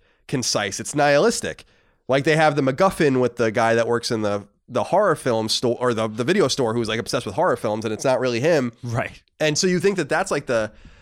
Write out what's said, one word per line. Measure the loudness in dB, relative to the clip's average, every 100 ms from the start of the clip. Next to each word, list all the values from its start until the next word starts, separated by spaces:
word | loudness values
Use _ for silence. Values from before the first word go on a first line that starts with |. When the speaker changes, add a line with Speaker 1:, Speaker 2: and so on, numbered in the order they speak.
| _ _ -8
Speaker 1:
concise. | -4 -2 -2 -4 -6
It's | -6
nihilistic. | 0 4 4 2 0 -6 -10 -16 _ _ _ -2
Like, | 0
they | 2 4
have | 4 2
the |
MacGuffin | 0 2 0 2 2 2
with | 0 0
the | 0
guy | 2 2
that | 2 2
works | 0 -2
in | -2
the, | -2 -2 -6 _ -8
the | -6 0
horror | 2 2 0
film | 0 0 0
store | 0 0 0
or | 0 0
the, | -2
the | -2
video | 0 2 2
store | 2 0 0
who's, | -2
like, | -4
obsessed | -4 -4 -4
with | -2
horror | 0 0
films, | -2 -4 -4
and |
it's | -2 0
not | 0
really | 0 0
him. | 2 2 0 -6
Speaker 2:
Right. | -6 -4 -6 -8 _ -4
Speaker 1:
And | -2 0
so | 0
you | 2
think | 0 0
that | -2
that's, | -2 -2
like, | -4 0
the, | -2 -2 -8 -20 -20